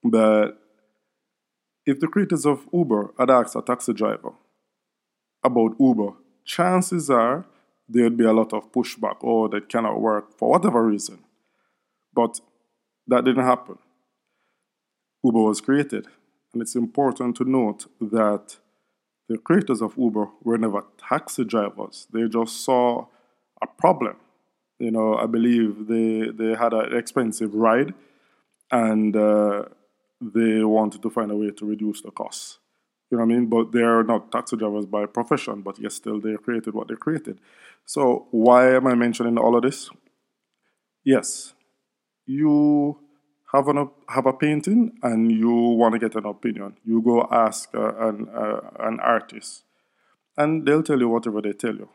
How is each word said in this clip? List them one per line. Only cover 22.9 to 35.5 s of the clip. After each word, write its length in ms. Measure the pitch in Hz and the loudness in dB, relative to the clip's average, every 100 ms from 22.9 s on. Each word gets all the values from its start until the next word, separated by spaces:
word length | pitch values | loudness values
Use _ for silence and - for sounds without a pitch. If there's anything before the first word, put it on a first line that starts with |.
| 120 117 _ _ _ _ _ | 0 -6 _ _ _ _ _
a 60 | - | -12
problem. 500 | _ 165 165 117 95 _ _ _ _ _ _ | _ 2 2 -2 -8 _ _ _ _ _ _
You 120 | 120 | -4
know, 260 | 113 110 107 | 0 0 0
I 100 | 113 | 0
believe 600 | 117 117 120 113 104 107 | 0 2 4 2 -2 -4
they, 440 | 113 113 110 110 | -2 0 -2 -4
they 240 | 113 113 | -4 -4
had 180 | 113 117 | 0 0
an 240 | 110 107 120 | 0 -2 -2
expensive 580 | 117 - 117 104 110 | -4 -4 -2 -2 -6
ride, 400 | 107 113 117 143 95 _ _ _ _ _ _ _ | 0 2 2 0 -6 _ _ _ _ _ _ _
and, 460 | 123 113 110 107 107 | -2 0 2 0 2
uh, 480 | 107 104 104 101 - _ _ _ _ _ | 2 2 2 -2 -8 _ _ _ _ _
they 440 | 117 104 113 110 | -6 -2 0 2
wanted 380 | 110 110 107 - | 2 2 0 -4
to 80 | 110 | -8
find 200 | 113 107 | -6 -4
a 60 | 104 | -4
way 140 | 107 | -6
to 160 | 101 104 | -6 -8
reduce 340 | 107 110 101 | -6 -6 -8
the 100 | 107 | -12
costs. 480 | - - - - - _ _ _ _ _ | -12 -12 -12 -18 -20 _ _ _ _ _
You 80 | 120 | -2
know 60 | |
what 80 | 113 | 2
I 40 | 117 | 2
mean? 100 | 120 | 2
But 260 | 117 113 | 2 2
they 100 | 117 | 2
are 200 | 117 117 | 4 4
not 300 | 110 113 - | 2 0 -2
taxi 240 | 120 123 113 | -8 -6 -4
drivers 300 | 107 104 101 | -4 -4 -4
by 200 | 104 104 | -4 -4
profession, 540 | - 120 139 - | -6 -2 -2 -4